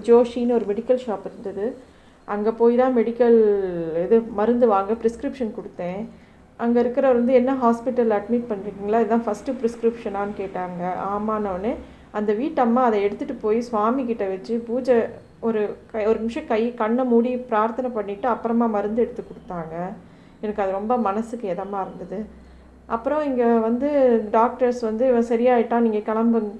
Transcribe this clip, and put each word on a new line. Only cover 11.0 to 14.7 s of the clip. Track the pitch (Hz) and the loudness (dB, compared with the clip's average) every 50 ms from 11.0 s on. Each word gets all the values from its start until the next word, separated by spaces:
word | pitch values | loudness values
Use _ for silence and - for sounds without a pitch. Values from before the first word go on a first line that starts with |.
| - 196 202 | -4 -4 -4
ஆமான்னொடனே | 208 214 220 220 214 208 196 180 180 196 233 302 - - - - - - - | -4 -2 -2 -2 -2 -2 -4 -4 -4 -4 -4 -4 -6 -8 -14 -20 -20 -18 -10
அந்த | - 214 214 214 208 | -6 -4 -2 0 0
வீட்டம்மா | 214 269 330 320 294 247 233 233 254 262 | 0 -2 -2 0 2 2 4 4 4 4
அதை | 233 220 202 196 | 2 2 2 0
எடுத்துட்டு | 202 208 - 285 - 240 | 0 -2 -4 -6 -8 -8
போய் | - - 214 214 233 | -4 -2 0 0 0
சுவாமி | 233 - 233 208 208 226 254 277 247 | -2 -2 -2 0 0 0 0 0 -2
கிட்ட | 233 226 220 202 190 | -4 -4 -4 -4 -4
வச்சு | 190 185 - - 226 233 226 | -4 -6 -6 -6 -6 -4 -4
பூஜை | 226 | -4